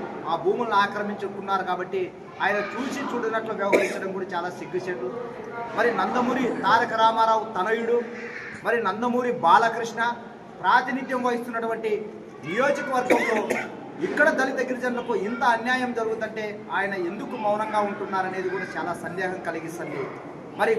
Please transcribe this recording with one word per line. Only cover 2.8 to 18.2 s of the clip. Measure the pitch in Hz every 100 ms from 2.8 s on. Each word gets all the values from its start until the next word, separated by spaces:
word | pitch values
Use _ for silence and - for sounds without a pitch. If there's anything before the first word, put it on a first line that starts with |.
| 277 - 214
చూడనట్లు | 233 220 220 220 196
వ్యవహరించడం | 196 185 - - 190 190
కూడా | 185
చాలా | 175 175 180
సిగ్గుచేటు. | 151 180 185 180 254 - - - - - - 202
మరి | 233 214
నందమూరి | 220 247 240 254 226 160
తారక | 190 233 240 226
రామారావు | 226 226 226 220 202 185
తనయుడు, | 208 233 226 233 226 - - - - - 202
మరి | 233 202
నందమూరి | 208 247 247 247 147 165
బాలకృష్ణ | 202 226 226 226 226 233 233 - - - -
ప్రాతినిధ్యం | 185 247 262 262 - 254 247
వహిస్తున్నటువంటి | 233 240 226 226 226 220 202 214 - - - 143
నియోజకవర్గంలో | 208 269 294 269 254 247 247 220 214 202 220 - - - - 185
ఇక్కడ | - 302 254
దళిత | 269 262 247
గిరిజనులకు | 247 247 240 233 214 202
ఇంత | 247 254
అన్యాయం | 226 240 254 254 233
జరుగుతుంటే | 220 220 214 220 214 208 - 175
ఆయన | 202 190 175
ఎందుకు | - 269 247
మౌనంగా | 208 208 214 214 202
ఉంటున్నారనేది | 196 190 190